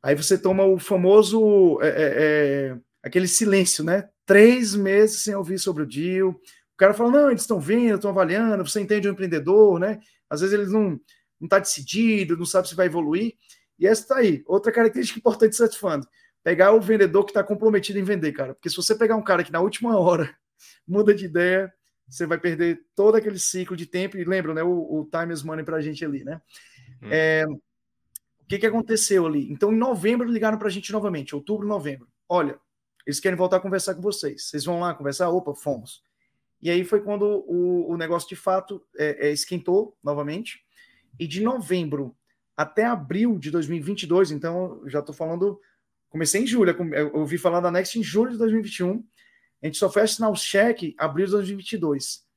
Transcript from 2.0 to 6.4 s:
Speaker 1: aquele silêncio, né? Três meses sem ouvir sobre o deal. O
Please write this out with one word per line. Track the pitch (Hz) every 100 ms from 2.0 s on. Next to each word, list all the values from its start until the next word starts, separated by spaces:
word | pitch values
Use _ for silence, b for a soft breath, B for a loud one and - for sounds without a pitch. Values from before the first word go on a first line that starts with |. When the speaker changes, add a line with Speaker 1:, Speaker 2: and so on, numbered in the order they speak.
| 151 120 151 151 143 139 135 123 _ _
Speaker 1:
aquele | 139 180 180
silêncio, | - 214 196 180 -
né? | 160 190 196 _
Três | - 196 220 254 226
meses | 202 196 196 214 214
sem | -
ouvir | 196 170 185
sobre | 196 147
o | 147
deal. | 123 170 185 190
O | 170